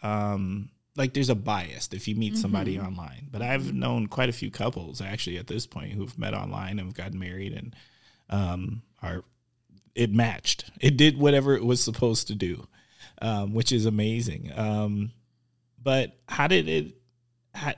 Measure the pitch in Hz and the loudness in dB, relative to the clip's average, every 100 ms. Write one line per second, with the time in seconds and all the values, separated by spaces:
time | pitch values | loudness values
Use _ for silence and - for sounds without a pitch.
0 | 107 107 104 98 95 98 104 _ _ - | -2 0 0 0 -2 -4 -8 _ _ -2
1 | 131 139 127 113 113 104 87 - - 98 | 0 2 2 0 0 -2 -4 -10 -10 -8
2 | - 107 110 220 208 98 95 92 98 - | -4 -2 0 0 0 0 0 -2 -4 -8
3 | 85 123 143 113 120 135 135 135 123 120 | -10 -12 -12 -6 -2 -2 -2 -2 0 0
4 | 107 - 127 117 107 - 113 127 82 - | -2 0 -2 -2 -8 -4 -4 -4 -10 -8
5 | 95 107 - 87 110 107 - - 110 101 | -8 -6 -6 -6 -6 -8 -6 -10 -8 -8
6 | 101 - 101 101 98 95 95 104 92 - | -8 -6 -4 -4 -6 -6 -6 -6 -6 -8
7 | 92 95 92 92 98 - 120 - - _ | -8 -6 -8 -8 -8 -8 -12 -16 -20 _
8 | _ _ _ 101 92 90 92 110 - _ | _ _ _ 0 0 -2 -4 -8 -12 _
9 | 90 90 - _ _ _ _ - _ - | -8 -8 -10 _ _ _ _ -20 _ 0
10 | 117 104 117 101 - - - - 131 135 | 4 6 4 0 -2 -4 -4 4 4 8
11 | 151 139 143 139 135 135 117 123 - 107 | 8 8 6 6 6 4 4 2 2 2
12 | 123 113 - 104 92 87 - _ _ _ | 2 2 0 -2 -2 -4 -10 _ _ _
13 | - - 113 107 101 110 113 123 110 107 | -20 -6 -2 -2 0 0 2 4 4 2
14 | 107 113 120 80 - - 110 104 104 104 | 2 0 -2 -6 -8 -4 -2 0 0 0
15 | 107 - _ _ _ _ _ _ 131 131 | -4 -8 _ _ _ _ _ _ 0 2
16 | 123 - - - 147 180 156 160 - - | 0 -6 -12 0 4 4 4 0 -2 -10
17 | _ _ _ _ _ - 147 | _ _ _ _ _ -8 -8